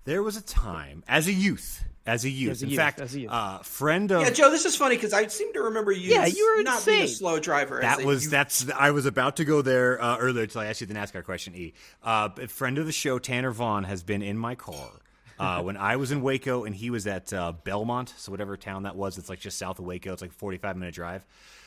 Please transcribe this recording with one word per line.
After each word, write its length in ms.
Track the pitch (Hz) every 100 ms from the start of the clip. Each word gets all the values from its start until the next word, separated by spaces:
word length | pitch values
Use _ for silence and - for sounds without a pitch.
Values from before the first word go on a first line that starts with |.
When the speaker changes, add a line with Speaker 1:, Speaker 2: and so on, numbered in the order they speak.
| -
Speaker 1:
There 160 | 175
was 140 | 214 208
a 60 |
time, 600 | - - 110 85 71 73 -
as 200 | 139 160
a 40 |
youth, 540 | 190 196 98 - - - - -
as 200 | 117 131
a 40 |
youth. 220 | 135 120
Speaker 2:
As 100 | 120
a 40 | 139
Speaker 1:
In 60 |
Speaker 2:
youth, 60 | 143
Speaker 1:
fact, 200 | 151 -
Speaker 2:
as 160 | 135 139
a 60 |
youth. 100 | 113
Speaker 1:
uh, 280 | 117 101 95
friend 520 | - - 143 170 208
of 100 | 180
Speaker 3:
Yeah, 80 | 160
Joe, 200 | 247 285
this 140 | 311 339
is 100 | -
funny 220 | 269 240
'cause 160 | 214
I 140 | 208 220
seem 260 | - -
to 80 | -
remember 320 | 226 220 208
you 180 | 185 180
Speaker 2:
Yeah, 140 | 440 175
you 300 | 277 440 440
were 40 |
Speaker 3:
not 220 | 262 247 -
being 140 | 427
a 20 |
Speaker 2:
insane. 120 | 175 -
Speaker 3:
slow 240 | 185 160
driver 380 | 156 147 135 127
as 20 | 120 139
Speaker 1:
That 40 |
Speaker 3:
a 20 | 135
Speaker 1:
was, 180 | 135
Speaker 3:
youth. 80 | 151
Speaker 1:
that's, 380 | 143 143 - 127
I 200 | - 143
was 140 | 143 135
about 320 | 127 131 147
to 80 | 151
go 160 | 151
there, 400 | 131 127 127 123
uh, 160 | 120 120
earlier 280 | 127 120 110
till 140 | 117
I 60 | 107
asked 160 | 110
you 60 | 104
the 60 |
nascar 300 | 104 104 95
question, 320 | 87 90 95 87
E. 180 | 82 - - _
Uh, 260 | 117 110 107 90
a 100 | 123
friend 280 | - 131 139
of 80 | 156
the 60 |
show, 260 | 147 143 127
Tanner 340 | 127 123 127
Vaughn, 340 | 113 120 101 95
has 180 | 98
been 180 | 87 101
in 160 | 101 107
my 180 | 117 123
car, 440 | - 127 62 - _ _ - -
uh, 220 | 95 90
Speaker 2:
<laughs> 20 |
Speaker 1:
when 140 | 90 98
I 180 | 98 123
was 160 | 123
in 100 | 143
Waco 440 | 131 135 135 123 107
and 100 | 98
he 140 | 120
was 180 | 117 98
at, 240 | 92 -
uh, 220 | 98 85
Belmont, 600 | 85 - 101 113 123 123 -
so 120 | -
whatever 280 | 98 101 98
town 260 | - 95
that 140 | 98 90
was, 200 | 98 92
it's, 120 | -
like, 100 | 90
just 180 | 98 -
south 220 | 92 92
of 60 | 90
Waco. 260 | 90 98
It's, 100 | 92
like, 100 | 90
a 20 |
forty-five 420 | - 101 90 101 92
minute 180 | 90
drive. 320 | 85 85 95 _ _ - -